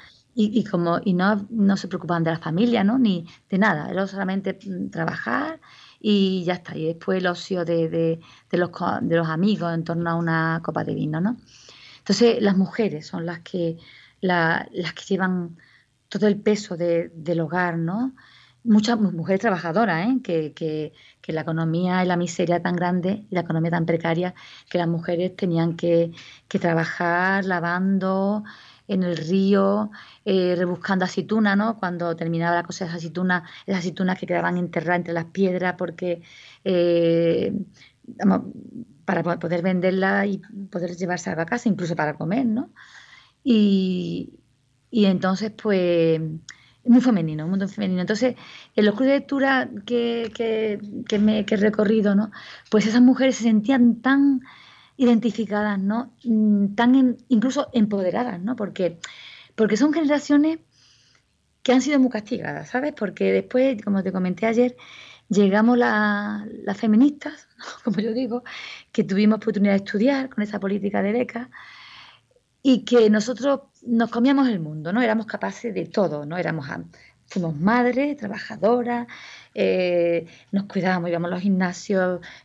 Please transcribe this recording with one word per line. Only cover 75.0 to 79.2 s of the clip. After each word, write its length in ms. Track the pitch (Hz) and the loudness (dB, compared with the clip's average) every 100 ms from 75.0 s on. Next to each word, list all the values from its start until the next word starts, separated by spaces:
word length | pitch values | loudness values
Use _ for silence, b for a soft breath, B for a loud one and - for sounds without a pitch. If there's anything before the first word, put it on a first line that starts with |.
Éramos 240 | 240 220 214 | 2 0 -2
capaces 480 | 202 196 196 240 | -6 -6 -6 -8
de 120 | 185 165 | -6 -4
todo, 400 | 220 180 151 147 | 0 0 -2 -6
¿no? 120 | 175 | -6
Éramos 320 | 165 160 135 | -4 -4 -6
am-, 220 | - 170 b b _ _ | -12 -14 b b _ _
fuimos 300 | 196 170 147 | -6 -4 0
madres, 640 | 185 240 247 247 285 294 | 2 2 2 0 -2 -4
trabajadoras, 920 | 226 - - 214 190 247 240 240 240 B | -8 -10 -12 -2 0 2 0 -4 -6 B